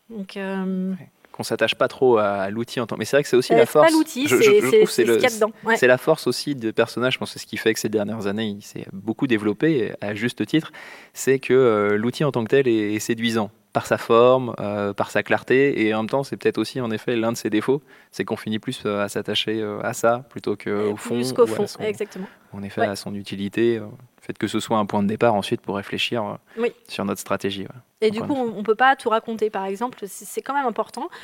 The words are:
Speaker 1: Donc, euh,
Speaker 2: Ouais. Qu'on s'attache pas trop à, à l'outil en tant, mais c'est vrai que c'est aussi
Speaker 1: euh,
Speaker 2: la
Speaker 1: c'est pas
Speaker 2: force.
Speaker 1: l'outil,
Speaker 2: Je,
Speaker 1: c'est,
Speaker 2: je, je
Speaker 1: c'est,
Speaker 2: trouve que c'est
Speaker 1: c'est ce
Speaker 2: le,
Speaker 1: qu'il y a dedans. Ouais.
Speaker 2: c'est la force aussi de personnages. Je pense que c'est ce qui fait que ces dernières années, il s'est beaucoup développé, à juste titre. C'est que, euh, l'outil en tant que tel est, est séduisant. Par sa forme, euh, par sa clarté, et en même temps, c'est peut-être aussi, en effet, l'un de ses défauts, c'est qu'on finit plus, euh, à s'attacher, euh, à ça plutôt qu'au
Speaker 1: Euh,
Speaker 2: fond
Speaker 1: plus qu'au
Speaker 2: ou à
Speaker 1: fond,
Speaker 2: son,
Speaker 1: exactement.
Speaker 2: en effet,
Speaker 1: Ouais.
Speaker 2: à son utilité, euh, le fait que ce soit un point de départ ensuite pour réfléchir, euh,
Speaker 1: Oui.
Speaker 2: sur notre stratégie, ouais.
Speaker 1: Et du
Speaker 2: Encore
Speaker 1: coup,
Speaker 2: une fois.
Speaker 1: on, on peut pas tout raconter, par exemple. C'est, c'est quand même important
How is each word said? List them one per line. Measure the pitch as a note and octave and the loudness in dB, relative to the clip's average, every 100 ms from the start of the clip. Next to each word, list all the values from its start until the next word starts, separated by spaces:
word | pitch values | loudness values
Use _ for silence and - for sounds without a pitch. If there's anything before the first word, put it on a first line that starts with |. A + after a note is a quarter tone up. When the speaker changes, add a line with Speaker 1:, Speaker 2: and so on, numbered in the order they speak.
| - | -16
Speaker 1:
Donc, | A3+ F#3+ G3+ | -14 -12 -8
euh, | F#3+ F#3+ F#3+ F#3 F#3 | -6 -4 -2 -2 -4
Speaker 2:
Ouais. | F#3+ B2+ _ _ | -6 -10 _ _
Qu'on | - | -10
s'attache | A#2 A2 A2 - | -4 -2 0 0
pas | C3 | -2
trop | - C3 A2+ | 2 4 6
à, | G#2 | 4
à | G2+ G2 | 0 -2
l'outil | G#2+ A#2+ - | -4 -6 -4
en | A#2 | -4
tant, | F2 | -4
mais | |
c'est | A2 C#3 | 0 0
vrai | |
que | D3 | 4
c'est | B2 | 2
aussi | - | 6
Speaker 1:
euh, | A#3 | 6
Speaker 2:
la | A#3 | 6
Speaker 1:
c'est | |
pas | D#3 | 8
Speaker 2:
force. | D#4+ | 8
Speaker 1:
l'outil, | D#4+ D#4 A#3+ C#4+ | 6 0 -2 2
Speaker 2:
Je, | - | 6
Speaker 1:
c'est, | |
Speaker 2:
je, | - | 6
je | |
Speaker 1:
c'est, | G#3 | 6
Speaker 2:
trouve | C3 G#3+ | 6 6
que | G#3 | 6
c'est | |
Speaker 1:
c'est | - A2+ | 4 4
ce | |
Speaker 2:
le, | A2+ | 4
Speaker 1:
qu'il | |
y | B3+ | 2
a | A3 | 2
dedans. | G#3+ - | -2 -2
Ouais. | - A3+ | -2 4
Speaker 2:
c'est | B2 | 6
la | B2+ | 6
force | - D#3 - | 4 0 0
aussi | B2 - C#3 | -4 -4 -4
de | A2 | -2
personnages. | G#2+ A#2 - B2+ | 0 0 0 -2
Je | - | -2
pense | G#2 | -8
que | - | -12
c'est | |
ce | - | -12
qui | G#2 | -4
fait | A2+ | -2
que | A2+ | 0
ces | A2+ | -2
dernières | G#2+ G#2 A2 G2+ | -2 -2 -4 -4
années, | G#2 A2 | -4 -4
il | G2+ | -8
s'est | - - - | -12 -16 -14
beaucoup | G2 G#2+ A2+ C#3 | -10 -8 -4 0
développé, | A2 G#2 G2+ D#3 D3+ G#2 - | 0 0 0 2 2 -2 -6
à | G2+ G#2 | -8 -4
juste | A#2+ - A2 | -4 -4 -2
titre. | D#3 D#3 - - - - | -2 -2 -10 -20 -20 -18
C'est | - - C3+ | -4 0 0
que, | - | 4
euh, | B2+ B2+ G#2+ G#2 G#2 | 4 6 4 2 0
l'outil | A#2 - | -2 -2
en | D3+ | -2
tant | B2 | -2
que | A2+ | 0
tel | C#3 C3 | 2 4
est, | A2 G#2 | 2 0
est | G#2 | -2
séduisant. | - A#2 A#2 A2+ G2+ _ _ | -2 -2 0 -2 -4 _ _
Par | - - | -4 0
sa | A2 | 0
forme, | - A#2 B2 C3 B2 - | 4 6 6 4 0 -6
euh, | G2+ G#2 G2+ | -6 -4 -4
par | G#2 G#2 | -4 -4
sa | - | -2
clarté, | G#2 A2 - B2+ C#3 - G#2+ | 0 0 2 2 4 2 0
et | |
en | A2 | 0
même | A2 | -2
temps, | C#3 | -4
c'est | C#3 A2 | -4 -4
peut-être | A2+ G#2+ | -2 -2
aussi, | A2 C3+ | -4 -4
en | A#2+ | -4
effet, | G#2+ - | -4 -4
l'un | A#2 A2+ | -2 -2
de | A#2+ | -2
ses | A2+ | -2
défauts, | G#2 A#2+ C#3+ - - _ | -2 0 -2 -4 -20 _
c'est | - | -10
qu'on | G#2+ A2 | -6 -6
finit | - G#2+ | -6 -6
plus, | - B2+ - | -6 -8 -4
euh, | G2+ | -2
à | G2+ | -2
s'attacher, | A2 G#2 G#2 - A2 | -4 -4 -4 -2 -4
euh, | G#2 G#2 | -4 -6
à | A2 | -6
ça | A#2 A2+ A#2+ C3+ | 0 0 0 -4
plutôt | B2+ - G#2 | -10 -6 -6
qu'au | - | -4
Speaker 1:
Euh, | G#2 G#2+ G#2+ | -2 -2 -4
Speaker 2:
fond | - A#2+ | -4 -4
Speaker 1:
plus | B2 | 0
qu'au | C3 | 2
Speaker 2:
ou | A3+ | 2
à | |
Speaker 1:
fond, | A3 G3+ | 0 -4
Speaker 2:
son, | - | -6
Speaker 1:
exactement. | G#3+ G3+ G#3 F#3+ F#3+ _ _ | -8 -6 -8 -10 -14 _ _
Speaker 2:
en | G2+ | -12
effet, | G2 G#2+ | -8 -2
Speaker 1:
Ouais. | G#2+ | -2
Speaker 2:
à | G2 | -4
son | G2+ | -8
utilité, | G2+ G2 G2 G2 A2 A#2 A2+ | -10 -10 -8 -4 0 0 0
euh, | |
le | G#2+ - - _ | -6 -16 -20 _
fait | - - | -14 -6
que | G#2+ | -4
ce | A2 | -4
soit | - A2+ | 0 0
un | G#2 | 0
point | G#2 | 0
de | G2+ | 0
départ | G#2+ A#2+ | 2 2
ensuite | G#2 - A#2 | 2 0 -4
pour | - G2 | -4 -6
réfléchir, | - G2 - A#2+ | -6 -6 -4 -4
euh, | G#2 G#2+ _ A3+ | -6 -10 _ -6
Speaker 1:
Oui. | A#3+ - - | -6 -6 -12
Speaker 2:
sur | - | -6
notre | G2+ G2 | -4 -4
stratégie, | - G2 G2 G2 | -4 -4 -4 -6
ouais. | F#2+ B2 - - | -10 -14 -20 -2
Speaker 1:
Et | A3 | -2
du | G#3+ | 0
Speaker 2:
Encore | B3+ C#4 | -4 -2
Speaker 1:
coup, | |
Speaker 2:
une | A#3 | -4
fois. | G#3 | -4
Speaker 1:
on, | |
on | |
peut | G#3+ | -2
pas | G#3+ C4 C4+ | 2 2 2
tout | - | 0
raconter, | A3 A3+ A3+ G#3+ | -2 -2 -4 -4
par | G3+ G3 | -2 -6
exemple. | G3 B3 - G3 | -6 -6 -8 -14
C'est, | - | -14
c'est | G#3 - | -14 -10
quand | - | -6
même | C#4 C4 | -2 -2
important | G#3+ G#3 - E4 - | -4 -6 -6 -10 -10